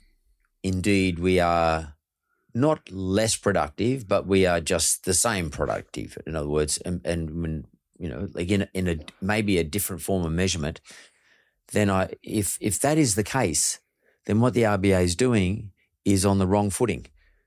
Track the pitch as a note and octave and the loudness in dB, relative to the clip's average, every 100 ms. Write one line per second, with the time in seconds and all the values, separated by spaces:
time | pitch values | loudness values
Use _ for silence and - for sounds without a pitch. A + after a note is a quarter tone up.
0 | _ _ _ _ _ _ F#2+ F#2 F2+ G2 | _ _ _ _ _ _ -4 -2 2 2
1 | F#2 E2 F2+ F2+ E2+ E2+ E2 D#2+ D#2 - | 2 0 2 2 4 2 2 0 -4 -16
2 | _ _ _ _ _ A#2 D3 D3+ - F#2+ | _ _ _ _ _ 0 0 0 -4 -8
3 | F#2 G2 A2 - G#2 F2+ D2 - A2 C3+ | -2 0 0 0 0 0 -2 -2 -2 -2
4 | G2 G2+ F2 G2 F2+ E2+ D#2 E2+ - - | 0 -2 2 2 4 2 0 -2 0 -2
5 | - - A#2+ G2+ D#2+ - C2+ G1+ - - | -2 0 0 -2 -4 -4 -4 -4 -8 -12
6 | G#1+ - - D#2+ D2 D2+ D2+ - F2+ F2 | -12 -12 -8 -6 -2 0 0 -4 -4 -6
7 | E2 E2+ D#2+ E2 E2 D#2 - _ _ - | -4 -4 -4 -6 -4 -6 -10 _ _ -14
8 | E2 B1+ G2+ - F2 G2+ - F#2+ F2+ D#2+ | -10 -8 -10 -6 -2 0 0 -2 -2 -2
9 | - - F#2+ G#2+ G2+ F2+ D#2+ - - F2 | -6 -8 -2 -2 2 0 0 -4 -6 -8
10 | - F#2+ E2 D#2+ F#2+ F2+ D2 - - - | -4 -2 0 0 0 -2 -4 -6 -16 -20
11 | - _ _ _ _ _ _ G#2 G2+ F#2+ | -20 _ _ _ _ _ _ 0 2 2
12 | F#2 - - G#2+ G2 - G#2+ - C3+ D#3 | 0 -6 -6 -4 -2 -2 -4 0 0 4
13 | C3+ G2+ G#2 C3+ G2+ D#2 - - _ _ | 2 2 0 0 0 0 -2 -4 _ _
14 | _ _ - G#2 B2 F#2+ A2 G2+ G2 F#2 | _ _ -2 2 4 4 2 4 4 4
15 | F2+ F2 B2+ A#2 F2+ A2 A2 _ _ _ | 4 2 2 2 2 -2 -8 _ _ _
16 | - G2 G2+ G2 F#2 G#2 G#2 - A#2+ C#2 | 0 2 4 2 2 2 0 0 -2 -2
17 | - _ _ _ | -8 _ _ _